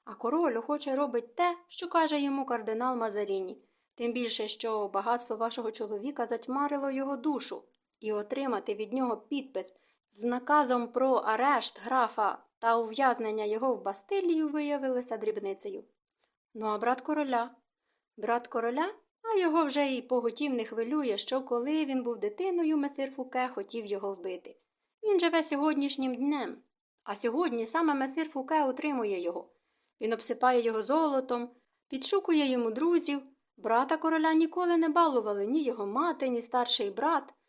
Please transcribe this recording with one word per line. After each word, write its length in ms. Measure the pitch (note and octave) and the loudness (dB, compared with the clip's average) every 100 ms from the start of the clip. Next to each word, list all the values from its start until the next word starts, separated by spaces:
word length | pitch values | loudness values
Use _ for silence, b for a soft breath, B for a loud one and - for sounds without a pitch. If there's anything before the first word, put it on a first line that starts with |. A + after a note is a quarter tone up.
А 100 | - | -20
король 420 | G3+ A#3 D#4 E4 A3+ | -6 0 2 2 0
охоче 400 | A#3 D4 C#4+ C4 | -2 -2 0 0
робить 380 | C#4+ A#3 A#3 | 0 -2 -4
те, 220 | - F4 F4 - | 0 0 0 -8
що 200 | - F4 | -8 0
каже 320 | E4+ D#4 D4 | 2 4 2
йому 260 | C#4 C4+ B3 | 0 -2 -2
кардинал 500 | A#3 A3 A3 B3+ B3 | -2 -2 -2 -2 0
Мазаріні. 640 | A3+ G#3 G3 G3 F#3 - b b b | -2 -2 -2 -2 -4 -10 b b b
Тим 180 | - A#3+ | -6 -2
більше, 360 | A#3+ A#3 A3 G#3+ | 0 0 0 0
що 400 | - A3+ G#3+ G3+ | -2 0 -2 -2
багатство 480 | G3 G#3+ A#3+ - A3 | -2 0 0 -2 -4
вашого 340 | A3+ A#3 A3 | -4 -2 -4
чоловіка 560 | - G#3 G#3 C4 C#4+ A#3 | -4 -4 -6 -6 -4 -4
затьмарило 640 | A#3 B3 C4+ C#4+ C#4+ C#4 | -4 -4 -2 -2 -2 -2
його 260 | C4+ C4+ C4+ | -2 -4 -4
душу, 460 | D4+ C4+ - - - _ _ _ | -2 -2 -4 -6 -14 _ _ _
і 120 | G#3+ | -4
отримати 640 | G#3 G#3 B3+ C4+ G#3 G#3 | -4 -4 -4 -2 -2 -4
від 180 | G3+ G#3 | -6 -4
нього 240 | B3+ B3 A3 | -2 -2 -2
підпис 580 | - C#4 C4 - - - b b b | -4 -6 -6 -8 -8 -12 b b b
з 120 | - | -2
наказом 640 | A#3+ B3 B3+ D4 B3+ B3 A#3+ | -2 0 4 4 4 2 0
про 240 | B3 C4 | 2 4
арешт 680 | B3 G#3+ A3 C4+ B3+ - - | 4 2 2 4 2 0 -4
графа 540 | A#3 B3+ A3 A3 G3+ - _ - | -2 2 2 2 0 -2 _ -2
та 200 | A3+ A#3 | 2 2
ув'язнення 640 | A3+ A3+ C4 A#3 A3 A3 | 2 2 2 2 -2 -2
його 300 | G#3+ A3 C4 | -2 0 0
в 80 | A3+ | 0
Бастилію 640 | G3 G3 - G4 F4 D#4+ D4+ | -2 -4 -2 0 2 2 0
виявилося 680 | D4+ D4 C#4+ C4 B3 B3 A3 | 0 -2 -2 0 -2 -2 -4
дрібницею. 680 | G#3+ G#3 G3 F#3+ G#3 F#3+ - _ _ _ b b _ | -2 -2 -4 -6 -8 -10 -14 _ _ _ b b _
Ну 120 | G#3+ G#3+ | -6 -2
а 120 | G#3 | 0
брат 220 | A3+ B3+ | 0 0
короля? 500 | D#4 D4+ C#4 A#3+ B3 - _ _ _ _ _ - | 0 -2 0 0 -2 -10 _ _ _ _ _ -8
Брат 320 | G#3+ A#3+ B3 | -2 -2 -2
короля? 460 | - A#3 C4 F4+ - _ _ | -2 -2 0 -2 -4 _ _
А 160 | A4+ G#4 | -2 2
його 260 | F4 D#4+ | 4 4
вже 280 | D4 C#4+ C#4 | 2 2 2
і 100 | B3+ | 0
по 180 | - B3+ | 0 0
готі 280 | A#3 A#3 C#4+ | 0 -2 -2
не 160 | B3 | -2
хвилює, 540 | A3 A3+ A#3 D4+ B3+ G3+ | -4 -4 -2 0 0 0
що 220 | - C4 | 0 -2
коли 440 | C4 A#3+ C4 D#4 | 0 -2 0 0
він 180 | C#4 C4 | 0 -2
був 160 | A#3+ A3+ | -2 -4
дитиною, 580 | G#3 G#3 F#4+ F4 D#4 D#4 | -4 -2 -2 0 2 0
месир 340 | C#4+ C#4 C4+ | 0 -4 -6
Фуке 380 | C4+ B3+ B3+ B3+ | -6 -6 -2 -2
хотів 380 | B3+ - A#3 G3+ | -4 -8 -8 -4
його 280 | G3 G3 | -4 -4
вбити. 420 | F#3 F#3 F3+ - - _ _ _ _ | -6 -8 -8 -12 -20 _ _ _ _
Він 180 | G#4+ F#4+ | 2 4
живе 220 | E4+ E4 | 4 4
сьогоднішнім 720 | D#4 C#4 D#4 C#4+ C#4 C#4 C4 | 2 2 2 2 0 0 -2
днем. 440 | B3 C#4 D4 F#3+ - _ _ _ _ | 0 0 -2 -4 -8 _ _ _ _
А 120 | - G3 | -6 0
сьогодні 500 | A#3 C4+ F4 A#3 A3+ | 0 2 0 0 -2
саме 280 | D#4+ E4 | 0 2
месир 340 | C#4 C4+ E4 D#4 | 0 0 -2 -4
Фуке 360 | C4+ C4+ D#4 | -4 0 0
утримує 560 | C4+ C4 D4+ C4 G#3+ F#3 | 2 0 -2 -2 -2 -2
його. 300 | E3+ F3 - _ _ _ _ - | -2 -4 -10 _ _ _ _ -6
Він 120 | A3 | -4
обсипає 480 | A3+ - - B3+ B3 | 2 0 4 4 4
його 220 | A3+ A3 | 2 0
золотом, 680 | G3+ D#4 D#4 C4+ C4 A#3+ A#3+ b b b b | 2 2 4 2 0 -4 -4 b b b b
підшукує 600 | C4+ - G4 F#4 D#4 C#4 | 2 4 4 4 2 4
йому 200 | B3 A3+ | 2 0
друзів. 520 | A3 E4 E4+ D4+ C#4+ - _ _ _ | 0 2 4 2 -2 -6 _ _ _
Брата 400 | G#3+ A#3 C4+ D#4+ | 0 2 2 0
короля 380 | D#4+ E4 D#4+ | 2 2 4
ніколи 420 | D#4+ D#4+ F4+ F4 E4+ | 4 2 2 2 2
не 120 | E4 | 4
балували 580 | E4 E4 B3+ G#3+ G3+ G#3 | 4 4 4 0 0 0
ні 160 | D4+ | 0
його 240 | C4+ A3 G3+ | 0 -2 -2
мати, 420 | A#3+ E4+ D4 C4 | 0 0 0 -2
ні 140 | A#3+ | -2
старший 480 | A#3 B3 A#3+ - G3+ | 0 2 4 2 2
брат, 440 | G3 D4 D4+ - - | -2 0 0 -2 -20